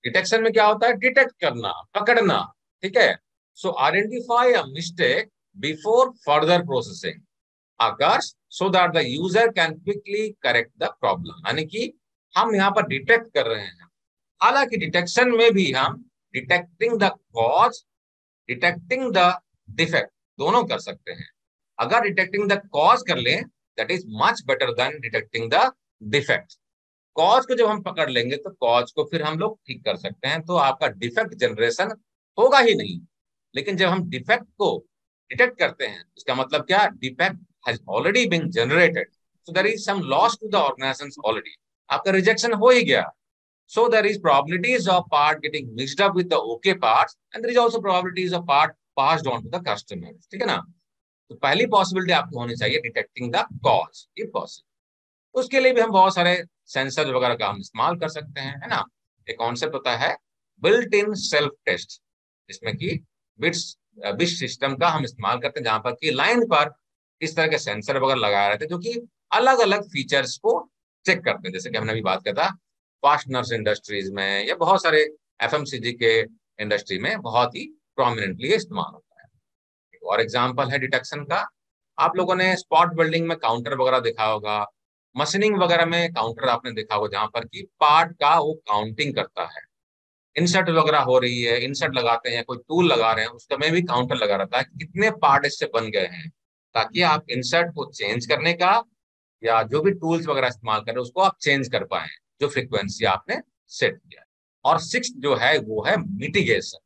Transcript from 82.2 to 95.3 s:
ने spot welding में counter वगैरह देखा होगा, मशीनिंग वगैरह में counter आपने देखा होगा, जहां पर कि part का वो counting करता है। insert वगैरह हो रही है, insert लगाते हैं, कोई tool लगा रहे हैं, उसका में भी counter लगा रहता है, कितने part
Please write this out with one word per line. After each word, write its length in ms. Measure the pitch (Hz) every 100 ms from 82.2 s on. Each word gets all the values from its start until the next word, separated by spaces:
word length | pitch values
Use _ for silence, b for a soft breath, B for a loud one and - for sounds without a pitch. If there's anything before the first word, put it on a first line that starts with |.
| 180
ने 200 | 180 185
spot 440 | 180 - 160 170 165
welding 280 | 160 165 165
में 100 | 160
counter 400 | 113 117 120 131
वगैरह 220 | 131 127
देखा 260 | 117 113
होगा, 400 | 110 107 104 107 104 _ _ _ _ 127
मशीनिंग 400 | 151 196 214 202
वगैरह 280 | 175 170
में 280 | 165 170 170
counter 360 | 165 113 113 131
आपने 220 | 117 123
देखा 240 | 110 107
होगा, 120 | 104 104
जहां 200 | 98 107
पर 180 | 117
कि 220 | 113 190 196 _
part 320 | 151 156 170
का 280 | - 143 165
वो 140 | 147
counting 640 | 160 - 104 110 107 143
करता 280 | 110 95 -
है। 300 | 82 76 - _ _ _ _ _ _
insert 340 | - 175 190 170
वगैरह 300 | 160 151 151
हो 200 | 127 127
रही 240 | 123 120
है, 160 | 120 120
insert 360 | 131 139 156
लगाते 340 | 131 123 117 123
हैं, 140 | 117
कोई 140 | 113 123
tool 280 | - 165
लगा 280 | 170 120 113
रहे 120 | 110
हैं, 60 | 113
उसका 260 | 120 - 139
में 140 | 156
भी 100 | 170
counter 340 | 175 123 123
लगा 200 | 123 104
रहता 220 | 98 95 120
है, 60 |
कितने 480 | 131 - 160 185 220
part 340 | 214 151